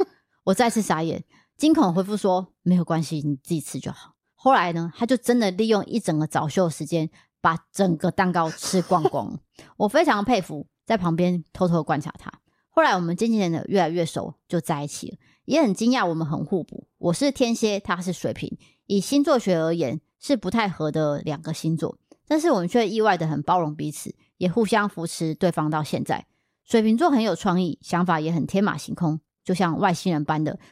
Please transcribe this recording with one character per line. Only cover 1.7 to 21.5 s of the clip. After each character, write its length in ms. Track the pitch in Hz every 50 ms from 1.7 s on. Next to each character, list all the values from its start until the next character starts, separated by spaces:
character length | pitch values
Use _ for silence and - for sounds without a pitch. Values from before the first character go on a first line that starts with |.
恐 200 | 320 320 262 185 165
回 80 | 190
复 140 | 185 196 214
说 360 | 196 - 196 180 185 185 - _ _
：“没 120 | _ 175 180
有 100 | 180 160
关 180 | - 165 160
系， 140 | 156 - 160 147 147
你 100 | 147 143
自 180 | 131 - - 170
己 60 | 151
吃 200 | - - - 135
就 100 | - -
好。” 240 | - - - - _ _ _ _ _
后 160 | _ - 262
来 200 | 269 208 175 175 165
呢， 180 | 170 165 170 -
他 120 | - 240
就 100 | 220 262
真 220 | 240 - - 240 247
的 120 | 220 190
利 180 | 185 185 220 220
用 140 | 220 202 -
一 120 | - - 233
整 200 | - - 160 151
个 80 | 156
早 200 | 156 - 139 151
修 180 | 147 - 190 185
的 60 | 165
时 140 | - - 156
间， 240 | 135 175 165 156 156 - - _ _ _ _
把 160 | - 170 165 - - _
整 240 | _ - 202 185 165
个 140 | 151 - 143
蛋 200 | - - 190 185
糕 200 | 170 175 165 160
吃 320 | - - - - - 185
光 200 | 165 - 185 175 156
光。 340 | - - 135 107 - - - - _ _
<laughs> 200 | - - - _ -
我 100 | 214 208
非 160 | - 302 349
常 180 | 311 226 202
佩 180 | 202 240 247 196
服， 260 | 170 - 156 143 - - _ _ _
在 140 | - 226 196
旁 180 | 180 170 165
边 260 | 165 180 180 180 175 - -
偷 140 | - - 185
偷 160 | 175 170 165
观 160 | 147 - 156 139
察 140 | - 156 - -
他。 120 | - - - _ _ _ _ _ _ _ _
后 60 | 320
来 80 | 320 269
我 80 | 208 180
们 160 | 175 165 175
渐 160 | 175 226 226
渐 220 | 226 214 190 170
的 120 | 165 156 - -
越 100 | 190 196
来 100 | 170 156
越 160 | 170 180 165
熟， 300 | 160 - 143 - - - - _ _
就 120 | 180 170
在 220 | - - 160 143
一 40 | 147 151
起 200 | - - - -
了。 80 | - - _ _ _ _ _
也 180 | - 240 320
很 100 | 302 214
惊 200 | 180 - 220 240
讶 120 | 262 247 202
我 80 | 175
们 140 | 160 160 165
很 180 | 143 156 - 156
互 200 | - 202 170 -
补， 240 | - - - - _ _ _
我 140 | - 170
是 180 | 175 - 277 285
天 240 | 269 - 254 233 226
蝎， 240 | - 233 214 202 185
他 220 | - - 180 180
是 100 | 175 185
水 200 | 170 - - -
瓶。 260 | - - - - - - _ _ _ _ _
以 140 | - 196 196
星 220 | 185 - 269 285
座 160 | 285 330 294 240
学 180 | - 196 180
而 160 | 165 160 160
言， 280 | 170 170 151 120 143 160 - _ _ _
是 180 | - - 285
不 140 | 208 - 180
太 180 | 208 226 214 196
合 220 | 156 - 156 151
的 300 | 147 156 156 147 147 143
两 200 | - 156 143 165
个 140 | 160 156